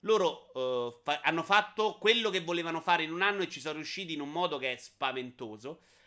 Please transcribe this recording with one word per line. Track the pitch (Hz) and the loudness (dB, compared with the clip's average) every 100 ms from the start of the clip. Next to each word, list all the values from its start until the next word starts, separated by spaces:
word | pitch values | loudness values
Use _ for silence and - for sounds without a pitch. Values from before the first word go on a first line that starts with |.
Loro, | 196 220 - - - | 4 4 4 0 -10
eh, | 135 127 127 120 117 | -4 0 0 -2 -6
fa-, | - 147 | -4 0
hanno | 147 165 | 2 0
fatto | 160 202 208 - 214 208 | 4 4 4 0 -2 2
quello | 208 233 220 | 2 4 4
che | 185 | 0
volevano | 165 170 165 165 | -2 -2 -2 -4
fare | 160 170 | 2 2
in | 160 | 2
un | 170 | 0
anno | 190 202 | 0 2
e | 180 | -2
ci | - | -4
sono | 135 | -6
riusciti | 156 151 - 185 | -6 -8 -8 -6
in | 156 | -4
un | 143 | -4
modo | 156 180 147 | -2 -2 0
che | 131 | -4
è | 123 | -6
spaventoso. | - _ 135 131 127 120 120 107 120 165 _ _ | -10 _ -4 -4 -8 -10 -12 -10 -12 -14 _ _